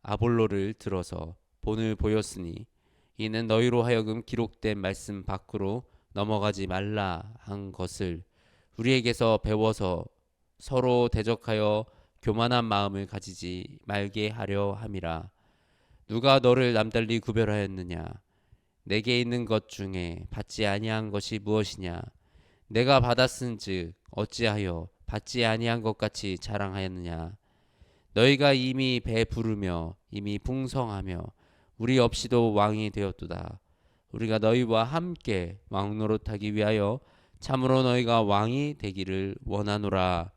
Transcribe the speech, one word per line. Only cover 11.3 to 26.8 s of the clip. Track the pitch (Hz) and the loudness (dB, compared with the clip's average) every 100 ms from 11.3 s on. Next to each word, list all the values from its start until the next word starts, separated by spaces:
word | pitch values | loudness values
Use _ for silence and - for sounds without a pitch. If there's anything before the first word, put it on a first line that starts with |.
| 113 - 107 107 107 113 _ _ _ | -2 0 0 2 2 -2 _ _ _
교만한 | - 107 120 123 | -2 0 2 2
마음을 | 117 101 101 98 | 2 0 0 -2
가지지 | 98 101 - 90 90 90 90 - | -6 -10 -10 -10 -8 -8 -10 -16
말게 | - 101 101 104 107 | -4 -4 -2 -2 -4
하려 | 110 98 101 101 | -4 -4 -2 -2
함이라. | 101 110 98 85 82 95 _ _ _ _ _ _ _ _ | -4 -8 -6 -4 -6 -8 _ _ _ _ _ _ _ _
누가 | 110 135 135 | 2 6 6
너를 | 123 123 123 | 8 6 6
남달리 | 113 110 117 113 117 | 4 2 0 0 -2
구별하였느냐? | - 110 107 104 98 95 87 82 82 85 _ _ _ _ _ _ | 0 0 2 0 -2 -6 -8 -8 -8 -12 _ _ _ _ _ _
내게 | - 107 113 123 | -2 0 2 2
있는 | 120 123 | 2 -2
것 | 110 110 - | 2 0 0
중에 | - 98 95 87 87 87 | -8 -6 -4 -6 -8 -10
받지 | - - - | -10 -10 -2
아니한 | 104 101 110 110 110 | 0 0 -2 -4 -2
것이 | 101 - 110 | -6 -4 -6
무엇이냐? | 104 110 101 - 92 85 - _ _ _ _ _ _ | 0 0 0 -6 -8 -8 -10 _ _ _ _ _ _
내가 | 110 127 135 | 0 6 6
받았은즉 | 123 120 131 - 123 107 - 92 85 - - | 6 4 2 0 -6 -6 -4 -4 -4 -12 -12
어찌하여 | - 107 - 117 104 95 85 87 _ | -6 -6 0 0 2 -2 -4 -8 _
받지 | - 110 - 123 | -8 -8 -6 0
아니한 | 113 110 117 117 | 0 2 0 0
것 | 110 107 | -2 -2
같이 | 107 - 101 90 | -4 -4 -6 -6
자랑하였느냐? | - 104 98 98 | -6 -4 -4 -4